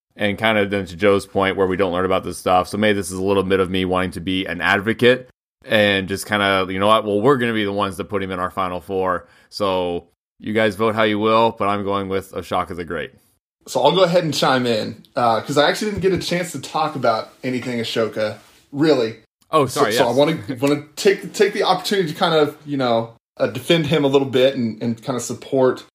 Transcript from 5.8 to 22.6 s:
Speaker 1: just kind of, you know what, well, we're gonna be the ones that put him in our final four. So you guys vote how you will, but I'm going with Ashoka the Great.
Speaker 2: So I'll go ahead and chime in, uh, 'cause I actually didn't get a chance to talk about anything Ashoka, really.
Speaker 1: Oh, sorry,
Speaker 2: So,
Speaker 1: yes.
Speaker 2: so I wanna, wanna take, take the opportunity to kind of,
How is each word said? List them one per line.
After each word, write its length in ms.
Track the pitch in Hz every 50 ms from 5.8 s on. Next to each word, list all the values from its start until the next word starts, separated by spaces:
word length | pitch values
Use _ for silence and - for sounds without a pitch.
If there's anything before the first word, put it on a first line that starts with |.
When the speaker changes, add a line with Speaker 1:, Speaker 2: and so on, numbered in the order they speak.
| 104 101 101 98 95
Speaker 1:
just 200 | 87 98 95 -
kind 140 | - 107 104
of, 300 | 101 98 98 95 95 90
you 80 | 95 95
know 80 | 98
what, 180 | 104 110 110 107
well, 160 | 107 101 104
we're 160 | 104 131 147
gonna 160 | 127 120 117 113
be 120 | 110 107
the 80 | 101 98
ones 240 | 101 101 98 92
that 80 | 78 98
put 180 | - 104 98 95
him 80 | 95
in 80 | 95 90
our 140 | 90 90 -
final 280 | - 95 90 90 90
four. 460 | - - 98 95 92 92 90 85 - _ _ _ _ _
So 580 | - - 104 98 92 92 90 90 87 87 87 _ _ _ _ _ _ _
you 140 | - - 107
guys 240 | 110 110 110 95
vote 180 | 92 113 113 104
how 80 | 110 113
you 160 | 110 107 101
will, 320 | 107 110 113 113 117 113 - -
but 80 | 104
I'm 160 | 98 101 101 101
going 260 | 95 98 98 98 95
with 220 | 95 98 92 -
Ashoka 460 | - - 87 - 104 92 87 87 92
the 80 | 82 87
Great. 260 | 78 85 78 69 64 _ _ _ _ _ _ _ _ _ _ _
Speaker 2:
So 160 | - - 131 120
I'll 80 | 147
go 140 | 160 185 185
ahead 180 | 170 175 180 170
and 100 | 156 135
chime 340 | - 175 151 131 127 123
in, 360 | 120 117 107 104 - 110 - - _ -
uh, 240 | 131 120 117 113 107
'cause 180 | - - 139 147
I 100 | 143 156
actually 220 | 190 - 220 214
didn't 120 | 202 185 175
get 100 | 190 185
a 60 | 165
chance 340 | 170 - 175 175 180 175 -
to 80 | 135
talk 340 | - - - 156 156 151 147
about 360 | 139 120 120 110 95 - - - _ -
anything 380 | 131 127 123 113 127 123 117
Ashoka, 560 | 113 - - 123 113 104 - 110 107 107 104 - - _ _ _ _ _
really. 460 | - 139 151 160 143 127 117 110 117 - _ _ _ _ _ -
Speaker 1:
Oh, 160 | - 156 139
sorry, 240 | 120 - - 127 110 107
Speaker 2:
So, 100 | 123 131
Speaker 1:
yes. 20 |
Speaker 2:
so 20 | 117
I 80 | 117
wanna, 220 | 131 147 156 160 - - - 135 117
wanna 240 | 135 143 147 147 - - -
take, 380 | - - 202 196 196 - 180 -
take 220 | - 208 - -
the 100 | 214 185
opportunity 460 | 170 185 180 - - 208 196 180 151
to 40 | 165
kind 220 | - 190 170 160
of, 200 | 156 147 147 147 -